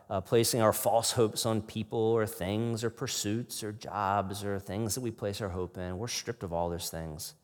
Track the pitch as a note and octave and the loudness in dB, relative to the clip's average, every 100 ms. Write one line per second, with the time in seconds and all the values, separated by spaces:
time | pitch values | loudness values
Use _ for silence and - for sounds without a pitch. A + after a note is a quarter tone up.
0 | - G2 - A#2+ A2+ B2+ A2 - - A2+ | -4 -4 2 4 4 6 4 4 4 4
1 | - - A2 - A#2 A2 G#2+ A2 G#2+ A#2+ | 4 4 2 2 0 0 -2 -6 -4 0
2 | A2 A2+ G#2+ - F2 G#2+ A#2 A2+ A#2 - | 4 4 2 -2 -2 0 0 -2 -4 -4
3 | B2 - G#2 A2 A#2+ - G#2+ G#2+ - G2 | -6 -2 -2 -2 -4 -6 -8 -8 -6 0
4 | G2 G2+ F#2+ G#2 G2+ G2 G2 G2+ A2+ C3 | 4 4 2 -2 -4 -4 -4 -2 0 0
5 | A#2+ A2+ G#2 G2 G#2 F2+ F2+ F#2+ F2+ F#2 | -4 -2 -4 -2 -4 -2 -4 -6 -6 -4
6 | A#2 - - A#2 F#2 E2+ F2 E2+ - E2 | -4 -4 -6 -6 -4 0 0 -2 -6 -6
7 | D#2+ D#2 - - | -8 -8 -12 -14